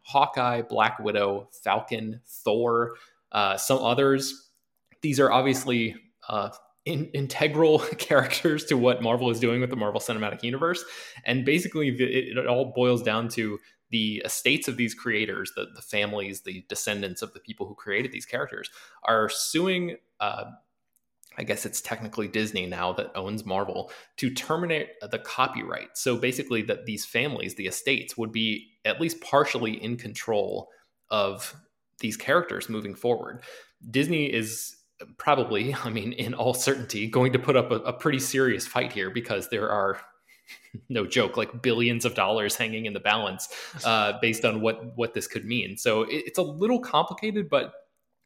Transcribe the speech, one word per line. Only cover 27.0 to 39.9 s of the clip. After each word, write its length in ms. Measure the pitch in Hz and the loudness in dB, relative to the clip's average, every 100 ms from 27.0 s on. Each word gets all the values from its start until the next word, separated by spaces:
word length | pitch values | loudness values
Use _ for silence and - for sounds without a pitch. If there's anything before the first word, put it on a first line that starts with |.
| - | -4
families, 480 | 117 143 135 - | -2 -2 -2 -8
the 140 | - 92 | -6 -6
estates, 500 | - - 135 - - | -4 0 0 -2 -6
would 140 | 113 | -4
be 360 | 113 113 107 - _ | -2 -2 -2 -8 _
at 160 | 107 - | -2 0
least 220 | 165 - | -2 -4
partially 600 | - 139 151 131 110 110 | 2 4 4 0 -2 -4
in 140 | 110 120 | -6 -8
control 720 | 110 104 - 104 95 98 - - _ _ - | -8 -10 -2 0 0 -4 -8 -18 _ _ -2
of 440 | 107 98 98 - - _ _ _ - | 0 2 -2 -10 -14 _ _ _ -6
these 180 | 113 107 | -6 -4
characters 520 | - 160 - 98 - | 2 2 2 -6 -6
moving 260 | 110 101 95 | -6 -6 -4
forward. 480 | 120 120 - 143 - - - _ 117 | 0 0 -2 -12 -16 -20 -20 _ -2
Disney 340 | 127 139 165 143 | 2 2 2 2
is 500 | 117 107 110 - - _ - - - | 0 -2 -6 -10 -14 _ -20 -20 -2
probably, 580 | 156 143 117 208 123 135 | 4 4 4 2 0 -2
<laughs> 40 | |
I 80 | 120 | -4
mean, 220 | 110 113 | -4 -4
in 200 | - 110 | -4 -6
all 220 | - 117 120 | 0 0 2
certainty, 500 | - 135 120 104 110 | 2 0 -2 -4 0
going 280 | 127 127 | 4 4
to 60 | 123 | 4
put 160 | 127 131 | 4 4
up 140 | 117 | 4
a, 60 | 117 | 0
a 180 | 123 | -2
pretty 260 | 120 160 135 | 0 0 0
serious 460 | 135 135 131 98 - | 0 2 4 2 -2
fight 260 | 127 127 | -2 -2
here 200 | 104 92 | -2 -4
because 380 | 120 120 101 92 | -4 -4 -4 -2
there 200 | 110 107 | -2 0
are, 300 | 104 98 | 0 0